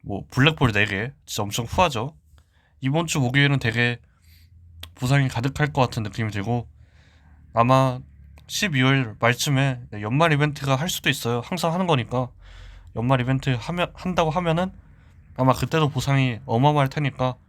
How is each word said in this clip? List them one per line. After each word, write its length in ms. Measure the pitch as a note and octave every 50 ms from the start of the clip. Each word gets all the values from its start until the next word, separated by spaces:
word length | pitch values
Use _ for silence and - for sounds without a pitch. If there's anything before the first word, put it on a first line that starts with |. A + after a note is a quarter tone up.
| -
뭐 200 | - G2+ F#2+ C#2 _
블랙볼 400 | - B2+ C3 D#3+ D#3 D3+ C#3 A#2+
네 140 | G#2 G2+ G#2
개, 280 | G2 G2 F#2+ A2 C3+ - _ _
진짜 160 | - - -
엄청 220 | G#2 G2+ A2 - A#2
후하죠. 520 | A2 - - F#3 E3+ C3+ A2 A#2 D3+ - - _ _ - - _ _ _ _ _ _ _ _
이번 240 | - C3 C#3+ E3 F3 D#3+
주 100 | - D#3+
목요일은 400 | B2+ A#2+ B2 C#3+ C#3+ C#3 C#3+ C3
되게 420 | - A#2 G#2+ A#2+ A#2+ A#2+ A#2+ - _ _ _ _ _ - - _ - _ - - - - - - - - -
보상이 340 | - B2+ B2 C#3 C#3 C3+ B2+
가득할 440 | - A#2+ A#2 C#3 - - D3+ C#3+
것 100 | D3 C#3+
같은 220 | B2+ A#2 - A#2 G#2+
느낌이 260 | G#2 - - A2+ G#2+
들고, 380 | G2+ G2+ G2 A2 A#2+ A#2+ A2+ - - - - _ _ - _ _ _ _ _ - - - - -
아마 460 | - A2+ A#2 B2 C3 C3 C3 C3 B2 B2+ - - - - - - - - -
십이월 680 | - - - G#3+ G3 D3 B2+ B2+ C3 C3+ C3+ B2+ A2 G#2 -
말쯤에, 640 | - A#2 A#2+ - - D3+ C#3 C3 C#3 C#3 B2+ A#2+ B2 -
네, 120 | - G#2
연말 300 | G#2 G#2+ B2 D3 E3+ E3
이벤트가 440 | D3+ C#3 D3 D3+ C#3+ - C#3 C#3+ C3+
할 120 | B2+ D#3+ F3+
수도 220 | - - - E3+
있어요. 300 | C3 - - A#2 A#2+ A#2+
항상 340 | A2+ - F#3 E3 F3+ E3 D#3+
하는 140 | F3+ F#3+ E3+
거니까 420 | D#3 B2+ A2+ - A#2+ B2+ B2+ B2 - - - - - - - - - - - - -
연말 240 | A2 A#2 B2+ C3+ B2
이벤트 300 | A#2+ B2+ C3+ C3 - C#3
하면, 420 | B2+ A#2 - - E3+ F3+ E3+ E3+ -
한다고 360 | - - F#3 F3 F3+ E3+ D#3
하면은 420 | C#3+ F3+ F3 E3 D#3+ E3 F#3 F#3 - - - - - - - - - - - - -
아마 160 | - C3 C3
그때도 380 | B2 - C3 B2 - D#3+ D#3 C#3
보상이 500 | - C3 - C#3+ C#3 C3+ C3 B2+ A#2 G#2 -
어마어마할 420 | - A2 A#2 C3+ D3 D3 D3 C3+ C3+
테니까 480 | - D#3 D3 C3+ - - B2+ B2+ B2 - _